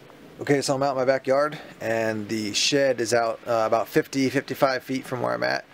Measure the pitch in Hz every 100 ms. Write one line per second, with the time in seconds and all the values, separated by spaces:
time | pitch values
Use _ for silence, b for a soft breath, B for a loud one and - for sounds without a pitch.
0 | B B B - 123 139 131 135 143 131
1 | 127 135 131 135 151 151 B - 113 113
2 | 110 110 104 110 104 104 - 143 135 120
3 | 113 117 113 113 - 113 110 113 98 156
4 | - 139 131 131 - 131 139 127 - 131
5 | - 123 120 120 123 135 -